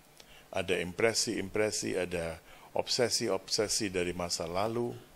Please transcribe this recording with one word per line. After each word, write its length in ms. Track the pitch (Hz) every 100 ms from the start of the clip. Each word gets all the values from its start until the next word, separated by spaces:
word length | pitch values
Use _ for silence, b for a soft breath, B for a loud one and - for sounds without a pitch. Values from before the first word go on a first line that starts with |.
| B B B B B
Ada 320 | - 90 92
impresi-impresi, 1120 | 87 90 113 107 - 90 95 104 107 101 110
ada 480 | 101 90 87 82 82 B B B
obsesi-obsesi 1200 | - - - 117 - 113 95 - - 104 - 104
dari 240 | 90 90 87
masa 320 | 87 - 82
lalu 480 | 87 107 117 120 120 -